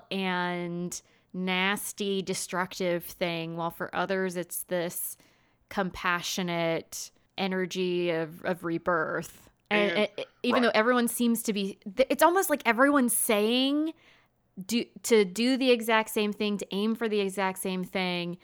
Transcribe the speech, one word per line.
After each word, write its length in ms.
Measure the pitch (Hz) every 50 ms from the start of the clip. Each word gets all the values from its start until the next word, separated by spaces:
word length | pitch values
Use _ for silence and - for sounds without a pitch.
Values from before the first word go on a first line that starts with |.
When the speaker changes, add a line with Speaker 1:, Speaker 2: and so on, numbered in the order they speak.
| - -
Speaker 1:
and 920 | - 196 190 185 180 180 180 180 175 175 175 175 170 175 180 175 - - - _ _ _ _ _ -
nasty, 880 | 185 185 185 185 185 185 196 208 208 - - - - 208 196 196 190 185
destructive 840 | - 190 - - - - 175 185 180 - - 190 180 175 170 165
thing, 520 | - - - 185 175 170 165 165 165 165
while 140 | 170 165 170
for 220 | 170 - 180 - -
others 420 | - 180 180 196 190 190 185 175
it's 260 | 180 170 - - - -
this 520 | - 180 180 165 175 - - - - - _ - _ _ _ _ _ _ _ _ - - 202 196 180 -
compassionate 1120 | - - 185 175 175 170 - - - 185 175 170 170 170 165 165 160 - - - - - - _ _ _ _ - -
energy 720 | 190 190 185 185 185 175 - 185 185 180 175 175 175 175
of, 340 | 165 160 165 151 165 175 -
of 200 | - 185 170 -
rebirth. 840 | 170 165 170 - - 180 165 156 143 160 160 165 - - - - - _ _ _ -
And, 200 | 208 208 208 202 170
Speaker 2:
And 160 | 202 208 - - -
Speaker 1:
and 80 | - - _ _ -
even 200 | 247 233 254 240
Speaker 2:
Right. 60 | 226 -
Speaker 1:
though 60 | 214
everyone 300 | 220 240 254 247 233 233
seems 340 | - - 240 233 233 226 -
to 80 | - 202
be, 260 | 208 196 190 - _ - 208 190
th-, 100 | - 262 -
it's 120 | 294 - 311
almost 280 | 330 349 392 370 -
like 120 | 302 - -
everyone's 460 | 233 226 220 269 277 285 285 247 233 -
saying 800 | - - - 220 208 208 220 240 254 262 277 285 294 311 320 320 _ _ - - _ _ _ _ _ _ _ - - 185
do, 180 | - 220 240 - - - - -
to 200 | - 240 214 208
do 320 | 185 180 208 233 247 269
the 140 | 240 269 254
exact 400 | 247 233 226 226 226 220 220 -
same 220 | - 226 214 208 202
thing, 240 | - 214 208 208 190
to 80 | 196 - -
aim 200 | 196 208 220 226
for 140 | - 233 226
the 120 | 208 208
exact 380 | 196 196 190 202 190 190 185 -
same 260 | - 196 185 185 180
thing, 540 | - - 196 185 180 180 175 175 175 175 -